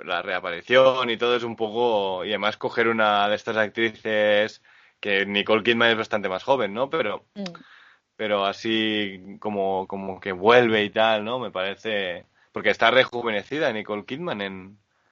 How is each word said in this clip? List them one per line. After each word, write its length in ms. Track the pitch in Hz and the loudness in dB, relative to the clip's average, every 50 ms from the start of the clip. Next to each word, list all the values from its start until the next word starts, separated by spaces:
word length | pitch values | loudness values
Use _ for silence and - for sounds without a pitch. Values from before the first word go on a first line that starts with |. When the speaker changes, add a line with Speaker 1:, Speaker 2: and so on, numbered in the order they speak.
| - | -8
Speaker 1:
la 180 | 87 90 87 90 | -6 -6 -4 -4
reaparición 880 | 101 92 90 87 90 85 85 - - 120 131 131 131 127 127 123 120 | -4 -4 -4 -4 -6 -8 -8 -2 4 6 8 8 8 6 4 0 -2
y 60 | 113 | -2
todo 200 | 98 120 120 123 | 0 2 2 2
es 60 | 120 117 | 0 0
un 100 | 117 107 | -4 -4
poco, 680 | 104 113 107 104 117 123 120 110 104 98 95 92 92 85 | -4 -4 -4 -2 0 0 2 2 2 0 0 -2 -4 -4
y 40 | 101 | -4
además 260 | 104 98 101 107 107 | -2 0 0 -2 -2
coger 320 | - - 127 - 127 117 113 | -2 -6 -4 0 0 2 2
una 400 | 113 113 110 107 104 101 101 104 | 2 4 4 4 4 4 2 2
de 80 | 104 | 0
estas 200 | 101 - - 110 | -2 -2 -4 0
actrices, 1040 | 110 110 98 - 117 113 113 110 - - 110 110 107 107 104 104 104 107 107 - - _ _ _ _ _ _ _ _ | 0 0 0 0 -2 -2 -2 -2 -4 -4 -2 0 2 4 4 4 4 2 0 -4 -12 _ _ _ _ _ _ _ _
que 240 | - 104 101 98 98 | -4 0 0 2 0
Nicole 360 | 98 101 101 98 - 110 110 95 | 2 0 0 2 2 2 2 4
Kidman 280 | 120 117 117 117 117 | 2 2 4 4 4
es 60 | 113 110 | 4 2
bastante 300 | 110 - 113 107 98 98 | 0 -2 -4 -4 -2 -4
más 140 | 92 92 - | -4 -4 0
joven, 280 | - 139 131 113 98 98 | 0 0 0 0 -4 -2
¿no? 160 | 113 135 135 | -4 -4 -4
Pero, 340 | - 165 117 104 95 - - _ _ | -2 -4 -4 -4 -6 -8 -12 _ _
Speaker 2:
Mm. 100 | 202 196 180 170 - - - - - - - _ _ _ _ _ | -12 -12 -12 -12 -16 -20 -20 -20 -20 -20 -20 _ _ _ _ _
Speaker 1:
pero 280 | - 110 107 104 101 98 | -8 -4 -2 -2 0 0
así 920 | 98 101 - - 113 113 110 110 110 107 107 104 98 95 95 92 98 104 110 | -2 -4 -4 -4 -2 0 0 0 0 -2 -2 -4 -4 -8 -12 -16 -18 -18 -10
como, 460 | - 107 104 101 95 95 95 95 95 - | -8 -6 -4 -2 -2 -2 -2 -4 -4 -6
como 320 | 98 98 98 95 95 92 | -8 -10 -8 -10 -10 -8
que 120 | - 101 95 | -8 -8 -6
vuelve 520 | 90 92 110 120 123 123 113 110 107 104 | 0 4 6 6 6 6 6 4 2 0
y 60 | 101 | 0
tal, 340 | - 113 110 113 110 107 104 | 0 0 2 2 2 0 -2
¿no? 140 | 110 120 131 | -4 -6 -6
Me 120 | 120 101 | -6 -8
parece, 760 | 85 92 92 98 98 - - 113 107 101 98 90 85 87 - _ _ _ _ _ _ | -6 -6 -6 -6 -6 -8 -6 -6 -4 -4 -4 -4 -6 -10 -12 _ _ _ _ _ _
porque 180 | 110 98 104 | -2 0 0
está 200 | 98 - 117 113 | 2 4 4 4
rejuvenecida 840 | 117 131 123 120 - 120 117 117 107 101 95 - 131 151 160 139 113 | 6 4 2 2 -2 -4 -4 -2 -4 -4 -4 -4 -4 -2 -2 -2 -2
Nicole 320 | 107 101 - 104 104 98 | -4 -6 -6 -8 -8 -6
Kidman 360 | - 127 139 175 175 131 104 | -8 -10 -8 -6 -8 -6 -6
en, 380 | 101 98 95 95 92 95 104 104 _ _ _ _ _ _ | -6 -8 -8 -12 -16 -18 -20 _ _ _ _ _ _ _